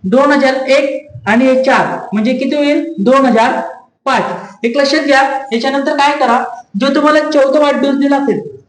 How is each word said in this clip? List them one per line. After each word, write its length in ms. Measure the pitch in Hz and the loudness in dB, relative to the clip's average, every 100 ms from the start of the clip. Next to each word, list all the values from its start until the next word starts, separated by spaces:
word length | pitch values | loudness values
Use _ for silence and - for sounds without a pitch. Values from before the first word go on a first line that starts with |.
दोन 280 | 185 247 285 | 2 2 2
हजार 220 | 285 269 269 262 | 2 2 0 0
एक 600 | 277 - - - - 202 | 0 0 -6 -12 -10 -2
आणि 180 | 233 262 | 2 2
हे 160 | 254 | 2
चार 320 | 269 214 - - - | 2 0 -2 -6 -6
म्हणजे 200 | 208 220 | -4 -2
किती 220 | 254 262 294 | -2 -2 0
होईल? 260 | 285 302 - - | 0 0 -2 -2
दोन 280 | 196 269 262 | 2 4 4
हजार 340 | 220 226 - - - _ _ | 2 2 -2 -8 -14 _ _
पाच. 180 | - 247 - - - - | -4 -2 -4 -8 -14 -6
एक 140 | 240 277 | -2 0
लक्षात 280 | 269 311 | 0 0
घ्या, 180 | 277 262 277 269 - | 2 2 2 -4 -4
याच्यानंतर 440 | 233 269 277 277 294 | -4 -2 -2 -2 0
काय 200 | 285 294 | 0 0
करा, 240 | 254 233 - - - 196 | 0 0 -2 -12 -10 -2
जो 140 | 277 | 0
तुम्हाला 360 | 294 294 302 302 | 2 2 2 2
चौथा 300 | 294 269 302 | 2 2 2
वाढदिवस 360 | 294 240 277 277 | 2 0 0 0
दिला 200 | 285 277 | 0 0
असेल 240 | 247 208 - - | 0 -4 -6 -16